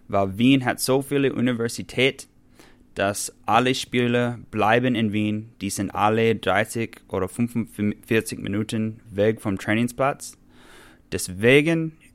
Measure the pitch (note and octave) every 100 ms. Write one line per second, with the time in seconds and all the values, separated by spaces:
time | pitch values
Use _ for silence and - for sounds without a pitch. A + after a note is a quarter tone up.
0 | - G2 G2 F#2+ B2 C3+ B2 - - C3+
1 | C3+ C#3+ C3+ - B2 A2+ A#2 - F2+ -
2 | C3+ - - _ _ - - - _ -
3 | G2 G#2 - - - A2 B2+ C3 - B2
4 | A#2+ A#2+ A#2+ A#2+ - A2 G#2 A#2+ B2+ A2+
5 | A2 G#2+ G#2+ G#2+ A2+ - G2 - F#2+ F#2
6 | G#2 A2 A2+ G#2 F#2+ F#2+ A2 A#2 A2+ -
7 | - G2 F#2 - A#2+ A#2+ G#2 - G#2 -
8 | - A2+ G#2+ - G#2+ G2+ A2 A2+ A2 A2
9 | - F#2+ G#2+ A2 G#2+ F#2+ - A2 A#2+ -
10 | C3+ D3+ - - _ - - - - -
11 | - - - F#2 A#2 C#3 D#3 E3 D#3+ -
12 | _